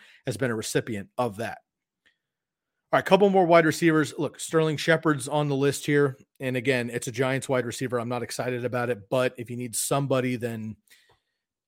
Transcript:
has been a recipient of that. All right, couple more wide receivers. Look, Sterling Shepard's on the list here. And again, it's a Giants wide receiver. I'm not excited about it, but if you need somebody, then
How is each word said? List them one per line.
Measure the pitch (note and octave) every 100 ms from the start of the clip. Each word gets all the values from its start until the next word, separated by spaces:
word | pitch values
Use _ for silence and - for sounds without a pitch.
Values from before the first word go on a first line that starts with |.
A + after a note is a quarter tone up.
| - - -
has | G#2
been | C3
a | A2
recipient | - D3 C#3+ G#2 F#2+ -
of | A#2+ G2
that. | G#2+ - _ _ _ _ _ _ _ _ _ _ _ _ _
All | C#3
right, |
couple | - F#3+ G3+
more | F#3+
wide | E3+ E3+ D#3
receivers. | - E3+ D#3 C#3 -
Look, | C#3 -
Sterling | - D#3+ D#3 D3
Shepard's | - D#3+ D#3+ C#3+ B2+
on | D3 D3
the |
list | C3+ C#3+ C3
here. | - C#3+ C#3+ B2+ _ -
And | C3 B2+
again, | A#2+ B2+ A#2+
it's | A#2+ C3+
a |
Giants | A2 C3 C3 -
wide | B2+ A#2+
receiver. | - B2+ B2
I'm | A#2
not | B2
excited | A#2+ - B2+ B2
about | A#2+ B2 A#2+
it, | A2 G2
but | C3 B2+ -
if | A2+
you | B2
need | B2 -
somebody, | - C#3+ C#3 C3 B2+ B2
then | A#2 A2+ A2 G#2 _ _ _ _ _ _ _ _